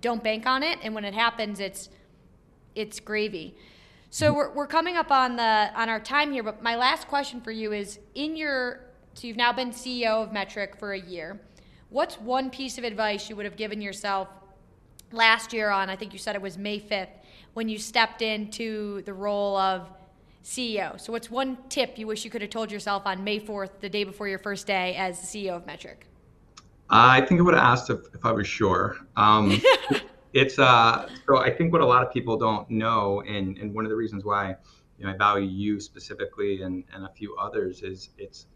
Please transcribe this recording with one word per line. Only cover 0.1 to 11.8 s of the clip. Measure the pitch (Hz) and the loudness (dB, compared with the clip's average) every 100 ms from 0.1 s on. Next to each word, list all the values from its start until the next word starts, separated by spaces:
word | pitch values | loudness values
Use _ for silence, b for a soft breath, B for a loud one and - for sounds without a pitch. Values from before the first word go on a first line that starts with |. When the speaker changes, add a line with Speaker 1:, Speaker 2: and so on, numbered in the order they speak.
| 233 | -2
Speaker 1:
bank | 220 220 226 | -2 -2 0
on | 262 | 0
it, | 269 - | 0 -4
and | 220 | -6
when | 220 | -8
it | 202 202 | -6 0
happens, | 233 226 214 196 | 0 0 -8 -6
it's, | 196 190 - b b _ _ _ _ _ _ - | -8 -8 -18 b b _ _ _ _ _ _ -10
it's | 214 214 | -10 -10
gravy. | - 214 214 185 160 - b b b b b | -6 -4 -4 -6 -12 -18 b b b b b
So | - 302 | 0 2
Speaker 2:
Mm-hmm. | 294 | 2
Speaker 1:
we're, | 294 | 0
we're | 277 285 | -2 -2
coming | 320 330 349 | 0 0 -2
up | 320 | 2
on | 269 254 240 | 4 4 2
the, | 226 214 208 220 | 2 4 2 0
on | 226 | -2
our | 220 | -2
time | 220 269 294 | 0 0 0
here, | 269 | -2
but | 220 214 | -6 -4
my | 233 233 | -2 2
last | 247 311 - | 2 0 -2
question | 285 277 247 | -4 -4 -8
for | 226 | -10
you | 220 220 | -8 -6
is, | 208 202 - - | -6 -8 -12 -16
in | - 302 320 | -8 -8 -4
your, | 311 269 247 - - _ _ - | -4 -2 -4 -8 -18 _ _ -16
so | 247 | -12
you've | 220 | 2
now | 240 | 2
been | 240 247 | 2 -4
C | 226 254 247 | -6 -10 -2
E | 226 | 0
O | 220 | 0
of | 220 | -2
Metrc | 214 196 - 202 - | -6 -6 -8 -10 -8
for | 208 | -10
a | 196 | -10
year. | 175 180 160 202 b b b b | -10 -12 -12 -14 b b b b